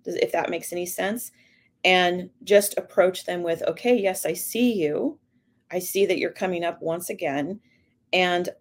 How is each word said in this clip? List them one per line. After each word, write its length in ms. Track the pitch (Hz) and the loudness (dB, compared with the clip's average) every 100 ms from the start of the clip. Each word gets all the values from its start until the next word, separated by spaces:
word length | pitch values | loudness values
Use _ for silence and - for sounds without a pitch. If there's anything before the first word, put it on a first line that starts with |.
does, 120 | - 175 | -8 -2
if 160 | 185 | -2
that 180 | 170 - | 0 -2
makes 220 | 170 - | -6 -6
any 140 | 175 175 | -8 -6
sense, 460 | - 190 233 - - _ _ _ _ | -4 -4 -4 -10 -18 _ _ _ _
and 460 | 180 185 180 180 180 _ | 4 4 4 0 -6 _
just 340 | - 202 202 - | 4 4 4 -2
approach 480 | 185 - 185 185 - | -2 2 2 2 -6
them 180 | 175 | -4
with, 200 | 170 165 | -2 -2
"Okay, 360 | - 170 240 247 | -2 -2 2 2
yes, 260 | 190 190 180 | 2 -2 -4
I 80 | |
see 380 | 165 - 226 247 | -4 -4 0 2
you. 460 | 208 147 156 262 - _ _ _ _ - | 2 0 0 -4 -6 _ _ _ _ -10
I 80 | 180 | -8
see 260 | 180 - 196 | -2 0 2
that 140 | 180 | 2
you're 120 | 170 | -2
coming 320 | - 185 175 | -4 -4 -2
up 180 | 170 175 | -4 -4
once 280 | 160 175 190 | -4 -6 -6
again, 500 | 208 160 139 151 208 _ _ _ _ _ | -6 -4 -2 -4 -8 _ _ _ _ _
and 360 | 180 180 175 180 - | 0 2 0 -2 -2